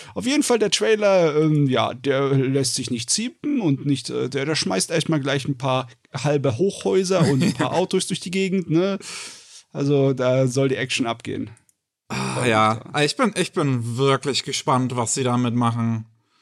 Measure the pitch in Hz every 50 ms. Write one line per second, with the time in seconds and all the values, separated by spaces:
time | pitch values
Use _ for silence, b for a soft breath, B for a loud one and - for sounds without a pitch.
0 | B B B 196 196 254 294 302 - - 247 226 214 196 - - 208 220 220 208
1 | 208 196 196 185 170 156 143 151 160 156 151 147 143 131 127 113 110 - 110 127
2 | 123 139 135 135 139 135 139 135 131 131 135 139 135 - - - 123 117 123 117
3 | 120 - - 208 226 349 - _ - 294 294 247 208 156 139 131 - 147 139 131
4 | - - 123 123 131 127 127 131 139 151 156 - - 190 185 185 - - 165 160
5 | 156 - 165 147 131 139 139 139 135 143 139 123 135 135 131 127 127 120 B B
6 | _ _ - 135 - 151 147 143 131 135 110 120 185 196 190 - - 196 196 190
7 | 196 180 190 175 160 139 143 131 170 185 - - 156 - - 165 185 - - 190
8 | - - 185 - - 185 180 190 190 190 185 190 165 - 151 165 185 196 196 190
9 | B B B B B B B B B B B B B B - 143 143 139 143 139
10 | 139 139 135 127 123 127 127 131 131 127 123 135 135 135 127 104 127 127 - -
11 | 123 113 117 117 - 113 101 101 - 101 107 - _ _ _ _ _ _ _ _
12 | _ - - 131 131 131 127 131 123 123 110 107 110 107 113 110 - - - 151
13 | 147 143 - - 262 202 - - 175 - - 185 151 139 131 120 113 120 117 123
14 | 139 139 135 135 - 143 127 - - 143 131 - - 156 135 127 127 139 131 123
15 | 120 - - 131 123 123 123 120 123 117 117 120 120 117 117 117 113 113 113 110
16 | 110 - _ _ _ _ _ _